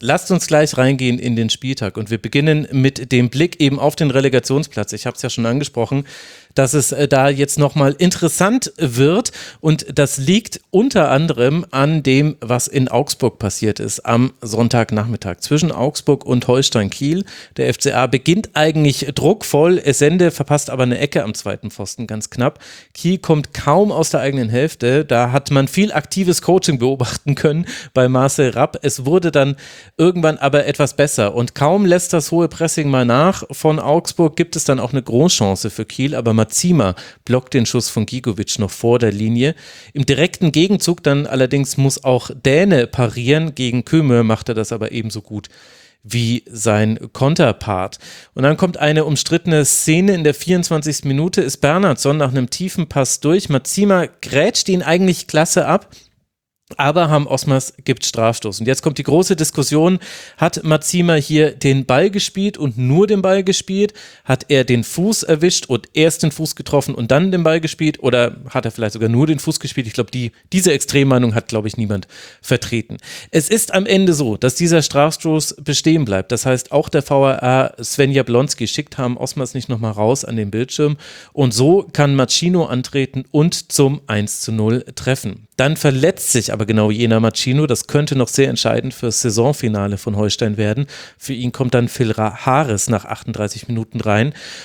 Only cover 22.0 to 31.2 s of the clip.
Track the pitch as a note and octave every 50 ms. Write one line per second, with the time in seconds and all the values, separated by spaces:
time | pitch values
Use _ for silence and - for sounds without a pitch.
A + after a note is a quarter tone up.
22 | A#2 G#2 G#2+ A2 - - - - B2 D3 - - - - - - - _ - -
23 | - E3+ F#3+ F3+ - - E3 D3+ C#3+ - - - - C#3+ D3 F3+ G#3 G#3 C#3 D3+
24 | D#3+ - - C#3+ A#2+ C#3 C3+ C3+ A#2+ G#2+ A#2 B2 C#3+ D#3 - - A#2+ A#2+ C3 D3+
25 | D#3 C#3+ B2+ A#2 B2 B2 B2+ C#3 - - C#3+ C#3 C3+ C3+ - F3+ G3+ G#3+ - D3+
26 | - - - F#3+ F#3+ F3 E3 - - - F3 F#3+ - - D3 A#2+ A#2 C3 C3+ C3
27 | A#2+ - - - - C#3+ C#3 - - D#3 D3 D#3+ F3 - - - - - - C3
28 | B2+ B2+ C3 B2+ C3 C#3 - - C#3 B2 G#2+ A#2 D3 D3+ - - - C#3+ - -
29 | B2+ C#3 E3+ F#3 E3+ E3 D3 D3 C3+ C#3+ C#3 - - - - - - - _ -
30 | D#3+ F3+ F3+ F3+ D#3+ D#3 D#3 - C#3 C#3 C3 D3 - C#3+ C#3+ - D3+ - - -
31 | C#3+ C#3+ - -